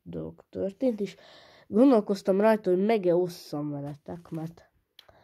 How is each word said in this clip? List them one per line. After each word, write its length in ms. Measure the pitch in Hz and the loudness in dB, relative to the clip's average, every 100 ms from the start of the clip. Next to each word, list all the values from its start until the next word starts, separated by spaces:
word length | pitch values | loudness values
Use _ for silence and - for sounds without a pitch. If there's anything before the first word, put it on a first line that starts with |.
dolog 420 | 170 165 160 165 _ | -14 -12 -12 -14 _
történt, 500 | 190 190 196 262 208 | -6 -6 -2 -2 -2
és 160 | 190 - - - - _ - | -6 -10 -20 -20 -20 _ -4
gondolkoztam 760 | 202 277 226 202 196 - 190 | 4 6 4 2 -2 0 2
rajta, 300 | 220 214 190 | 4 2 2
hogy 140 | 180 | 0
meg-e 320 | 208 226 180 175 | 2 2 2 2
osszam 540 | 180 175 - 147 147 | 0 -6 -12 -8 -8
veletek, 580 | 143 143 147 - 175 - | -8 -10 -14 -16 -16 -12
mert 420 | 165 165 - _ _ _ _ _ _ | -10 -10 -14 _ _ _ _ _ _